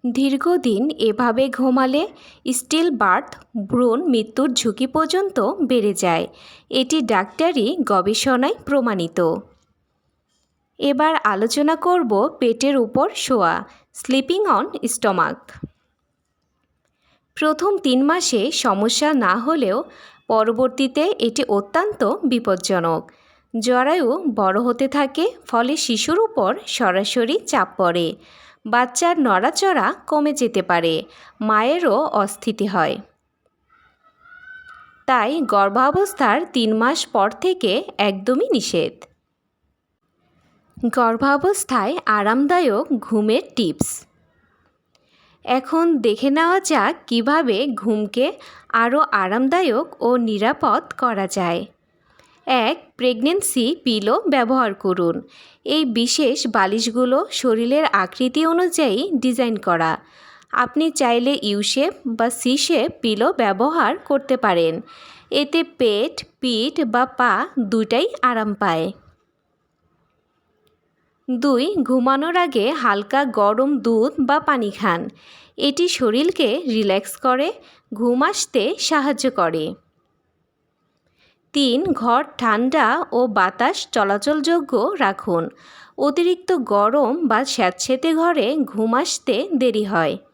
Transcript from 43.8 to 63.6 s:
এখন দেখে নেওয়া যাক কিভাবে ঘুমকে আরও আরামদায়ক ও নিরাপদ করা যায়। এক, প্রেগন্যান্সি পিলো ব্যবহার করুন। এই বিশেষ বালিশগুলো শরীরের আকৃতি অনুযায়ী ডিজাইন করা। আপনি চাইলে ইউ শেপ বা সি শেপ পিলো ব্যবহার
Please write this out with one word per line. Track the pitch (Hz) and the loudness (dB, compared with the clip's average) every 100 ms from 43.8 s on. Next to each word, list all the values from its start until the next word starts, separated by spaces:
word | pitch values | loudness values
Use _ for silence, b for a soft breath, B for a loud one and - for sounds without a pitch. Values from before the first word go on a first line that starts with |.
| - - - _ _ _ _ _ _ _ _ b b b b b | -6 -6 -16 _ _ _ _ _ _ _ _ b b b b b
এখন | - 262 262 320 339 302 | -4 -4 0 0 2 2
দেখে | 220 214 269 | 0 0 0
নেওয়া | 285 330 370 | 2 2 2
যাক | 381 277 208 349 - | 2 0 0 -2 -2
কিভাবে | 233 233 302 269 202 285 | 0 2 0 2 0 -2
ঘুমকে | 220 208 214 208 240 285 - B B B | -4 -2 -2 -2 -2 -2 -4 B B B
আরও | 226 233 277 | -2 0 2
আরামদায়ক | - 208 185 220 262 339 349 226 330 - | 0 0 0 0 2 2 2 0 -4 -4
ও | 233 247 | 0 2
নিরাপদ | 226 208 220 302 277 233 - - | 0 0 0 0 0 0 -2 -4
করা | 247 202 190 | -2 -2 -2
যায়। | - 175 170 202 _ _ _ b b b b - | -2 -2 -2 -6 _ _ _ b b b b -2
এক, | 262 226 330 - - | 0 0 -2 -10 -2
প্রেগন্যান্সি | 254 226 277 381 - 262 233 349 | -2 0 0 0 -2 0 0 -2
পিলো | 254 214 202 294 440 | -2 0 0 0 2
ব্যবহার | 277 233 262 226 | 0 2 2 0
করুন। | 190 190 180 170 165 - B B B | -2 -2 0 0 -2 -10 B B B
এই | - 302 | -2 0
বিশেষ | 285 226 240 - 277 285 240 | 0 0 0 2 0 0 0
বালিশগুলো | 208 190 220 226 226 254 269 392 | 0 2 0 -2 0 0 0 -2
শরীরের | - 262 220 233 285 | -4 0 0 2 2
আকৃতি | 311 196 185 - 254 302 320 | 2 0 -2 -2 -2 0 0
অনুযায়ী | 339 359 330 285 202 381 | 2 0 0 0 0 -2
ডিজাইন | 294 254 240 240 208 | -2 -2 0 -2 -2
করা। | 196 165 160 156 B B B B B | 0 0 0 -2 B B B B B
আপনি | - 247 302 320 | -2 -2 0 0
চাইলে | 302 254 240 247 285 | 0 2 2 2 0
ইউ | 208 202 | -2 -2
শেপ | 208 262 302 - 247 | -2 0 -2 -2 -8
বা | 226 214 | -2 -2
সি | - 247 277 | 0 0 0
শেপ | - 311 294 - | 2 0 0 -2
পিলো | 233 208 254 | -4 0 0
ব্যবহার | 370 208 190 | 2 0 2